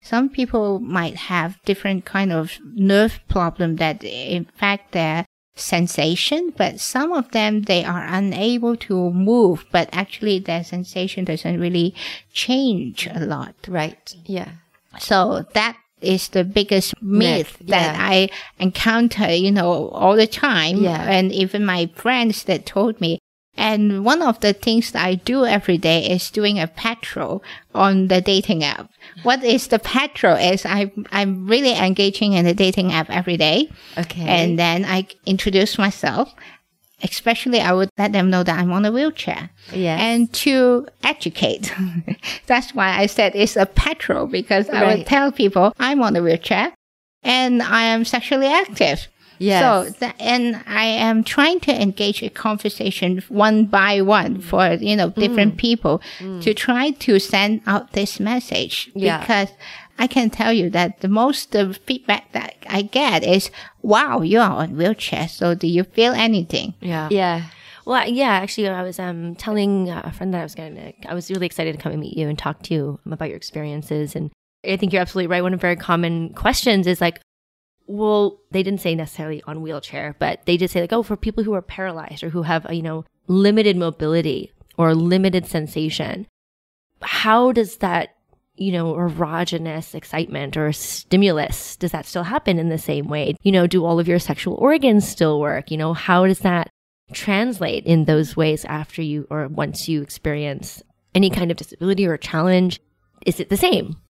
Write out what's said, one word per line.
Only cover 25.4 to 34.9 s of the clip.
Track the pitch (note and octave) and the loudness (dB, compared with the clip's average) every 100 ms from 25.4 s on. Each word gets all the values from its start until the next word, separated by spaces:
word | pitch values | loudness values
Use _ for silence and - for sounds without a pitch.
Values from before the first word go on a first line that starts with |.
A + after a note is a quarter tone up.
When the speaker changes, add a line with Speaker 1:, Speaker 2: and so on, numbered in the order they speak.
| A#3+ | 2
Speaker 1:
every | G3+ - E3+ | 2 2 2
day | D#3+ E3 - | 4 2 2
is | F3+ - | -2 -2
doing | - G#3 G#3 | -2 0 0
a | E3 | -4
patrol | - A3+ A#3 - - - G3+ - - _ - | -4 -6 -6 -10 -8 -6 -6 -10 -20 _ 2
on | G3 F#3+ F#3+ | 4 4 4
the | F#3 | 2
dating | F#3 F#3+ - E3+ | 4 0 2 0
app. | D3 - - _ - - | 0 -4 -10 _ -20 -4
What | G3 C4 | 0 2
is | B3 B3 - | 2 2 2
the | A3+ | 0
patrol | - B3+ D4 - G3+ C#3+ | 2 -2 -2 2 4 4
is | F3+ F#3+ E3 | 4 2 0
I'm, | G3+ G3 G#3 G#3 | -2 -2 -6 -6
I'm | G3+ G3+ F#3+ F#3 | -2 -2 -2 2
really | A#3 C#4 | 2 2
engaging | A3+ F#3 F#3 G3 F#3+ G#3 | 2 2 2 0 2 2
in | F#3+ E3+ | 4 4
the | |
dating | F3+ F#3+ F#3+ F3+ | 4 2 2 0
app | E3 D#3+ | 0 -2
every | F3+ F3+ E3+ | -4 -2 2
day. | D3+ F3 D#4 - - - | 2 2 0 -6 -12 -8
Speaker 2:
Okay. | F3 E3+ E3 | -8 -6 0
Speaker 1:
And | F3 E3+ E3+ | 2 2 2
then | E3+ E3+ | 2 0
I | G3 | 0